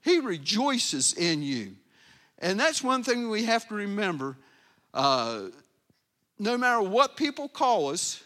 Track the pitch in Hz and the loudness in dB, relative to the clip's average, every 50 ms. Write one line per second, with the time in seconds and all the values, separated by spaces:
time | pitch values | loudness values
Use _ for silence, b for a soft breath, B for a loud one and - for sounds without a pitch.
0 | _ - 359 349 277 247 185 160 139 151 208 208 254 285 269 240 - - - 139 | _ 4 2 4 2 0 -4 -4 -2 -2 0 2 2 2 2 0 0 -2 -2 0
1 | 127 - - - 175 175 165 151 147 139 135 120 107 95 95 - _ b b b | 0 0 0 2 0 0 0 0 -2 -2 -4 -4 -4 -8 -12 -18 _ b b b
2 | b b b b b b b b - 170 190 202 262 320 311 - - 254 254 262 | b b b b b b b b -4 -2 0 2 2 2 0 0 0 0 0 0
3 | 240 254 247 240 240 226 214 208 226 226 226 233 226 - 214 208 202 202 196 202 | 0 0 -2 -2 -2 -2 -2 -2 0 2 0 0 0 -4 -8 -6 -6 -4 -4 -2
4 | 208 190 175 147 131 139 131 131 b b b b b b b b b b _ 135 | -2 -2 -2 -2 -4 -6 -8 -10 b b b b b b b b b b _ 0
5 | 135 139 135 127 117 117 117 110 98 92 87 143 - _ _ _ _ _ _ _ | 2 2 2 2 2 -2 -4 -6 -8 -10 -12 -16 -20 _ _ _ _ _ _ _
6 | _ _ _ _ _ _ _ _ 208 214 240 247 247 247 247 233 208 185 190 233 | _ _ _ _ _ _ _ _ -4 -2 -2 2 2 2 4 2 2 2 4 4
7 | 277 269 - - 285 294 277 - 285 285 _ - 311 254 240 202 151 139 143 180 | 4 4 2 -2 -2 -2 -2 -4 -10 -10 _ 0 2 4 4 4 2 0 -2 -4
8 | - - - - - | -4 -6 -8 -10 -14